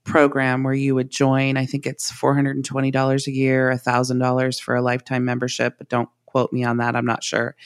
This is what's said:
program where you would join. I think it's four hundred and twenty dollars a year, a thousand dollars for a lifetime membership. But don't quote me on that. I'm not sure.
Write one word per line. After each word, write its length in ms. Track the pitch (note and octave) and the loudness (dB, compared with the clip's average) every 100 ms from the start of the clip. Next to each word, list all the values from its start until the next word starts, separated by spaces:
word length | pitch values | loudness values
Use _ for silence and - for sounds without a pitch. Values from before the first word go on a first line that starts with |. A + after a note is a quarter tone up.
program 600 | - E3 C#3+ C#3 C3 B2+ | 0 4 4 4 0 0
where 100 | C3+ | 0
you 200 | C3+ C#3 C3 | 0 0 0
would 140 | B2+ | -2
join. 480 | - C#3 C3+ C3+ C3+ | 0 2 4 2 0
I 80 | C3 | -2
think 200 | C#3 - | -4 -6
it's 260 | - - | -8 -10
four 240 | - C3+ C#3+ | -2 0 2
hundred 200 | C#3+ C3+ | 0 -2
and 100 | C3+ | -4
twenty 260 | C3+ C3+ | -2 0
dollars 360 | C3 C3+ C3+ C3+ | 2 2 0 -2
a 40 | |
year, 400 | C3 C3 C3 C3 | -2 2 2 2
a 60 | B2+ | 0
thousand 400 | - B2 B2+ B2+ | 0 0 0 0
dollars 400 | B2+ B2+ C3 B2 | 2 2 0 -4
for 160 | - B2 | -2 0
a 60 | |
lifetime 440 | B2 B2 - C3 B2 | 0 -2 -2 -4 -2
membership. 540 | B2 B2 - B2 - | -2 -4 -2 -4 -4
But 100 | - | -4
don't 200 | B2 A#2 _ - | -4 -4 _ -4
quote 260 | C3 B2 | -2 0
me 100 | B2+ | 0
on 140 | B2 A#2+ | 0 0
that. 180 | A#2+ A#2 | 0 0
I'm 100 | A#2+ | -2
not 180 | A2+ | -2
sure. 320 | - - A#2 - | -2 -2 -4 -6